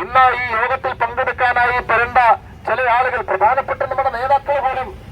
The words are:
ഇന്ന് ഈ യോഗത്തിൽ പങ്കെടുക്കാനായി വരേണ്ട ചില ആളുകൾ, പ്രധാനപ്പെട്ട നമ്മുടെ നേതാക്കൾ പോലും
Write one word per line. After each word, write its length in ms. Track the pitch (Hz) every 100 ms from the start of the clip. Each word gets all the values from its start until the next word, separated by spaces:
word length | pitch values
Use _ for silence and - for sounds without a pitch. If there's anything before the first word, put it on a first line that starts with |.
ഇന്ന് 360 | 330 254 254 247
ഈ 240 | 247 226
യോഗത്തിൽ 320 | 240 262 262
പങ്കെടുക്കാനായി 760 | 254 233 240 254 240 247 240 240
വരേണ്ട 500 | 247 - 226 240 247 233 202 - - -
ചില 240 | 220 247
ആളുകൾ, 300 | 233 254 170
പ്രധാനപ്പെട്ട 640 | - 190 202 262 262 269
നമ്മുടെ 280 | 277 262 269
നേതാക്കൾ 500 | 233 262 277 277 285
പോലും 380 | 262 262 247 - -